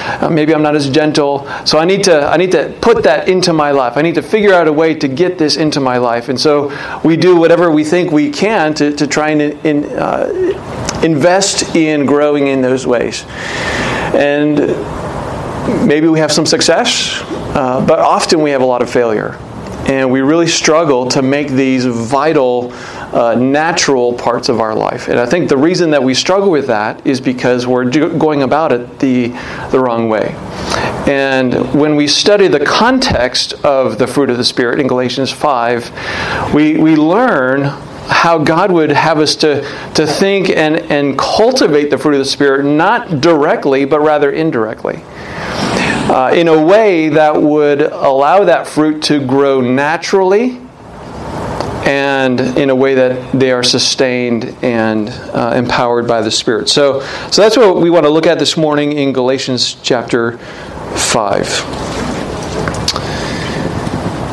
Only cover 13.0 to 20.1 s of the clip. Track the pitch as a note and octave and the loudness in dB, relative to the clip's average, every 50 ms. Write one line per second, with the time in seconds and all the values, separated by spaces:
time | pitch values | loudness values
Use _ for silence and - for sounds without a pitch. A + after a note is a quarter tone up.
13 | A#2 A2 - - - - - - - - - - - - - - - - - - | 0 -2 -6 -8 -12 -12 -12 -12 -10 -8 -8 -6 -6 -6 -4 -4 -4 -4 -4 -6
14 | - - - - C#3+ C#3+ C#3+ D3 D3 D3+ D3 D3 C3+ - - - - - - - | -4 -2 0 0 0 2 0 0 0 0 0 0 0 0 -2 -4 -6 -8 -10 -10
15 | - - - - - - - - - - - - - - G#3 E3 - E3 D3 D#3 | -10 -10 -8 -8 -8 -8 -8 -8 -8 -10 -8 -6 -4 -4 -2 0 0 2 2 2
16 | D#3 E3 D#3+ D#3 D#3 D3 - F3 D#3 - E3+ - - - E3 G3 B3 - - - | 2 2 2 2 2 0 0 0 0 0 0 2 2 2 2 2 2 0 -2 -4
17 | - - - - - - - - - - - D3 C3 B2+ B2+ C3+ - - D#3 E3 | -4 -6 -6 -8 -8 -10 -10 -10 -8 -6 -4 -2 -2 0 -2 0 2 2 2 4
18 | - - E3+ G3+ - - F#3 D#3+ D#3 D3 C#3+ C3 B2+ B2+ B2 A#2+ A#2+ A#2+ - B2+ | 4 2 2 0 0 0 0 2 2 2 2 2 2 2 2 0 0 0 0 0
19 | A#2+ A#2 G#2+ G#2 G#2 A#2+ - - - - - - - - - - - - C3+ C3+ | 2 2 0 -2 -4 -6 -8 -10 -14 -14 -14 -14 -12 -12 -12 -6 -4 -2 0 0
20 | C3 C3 | 2 2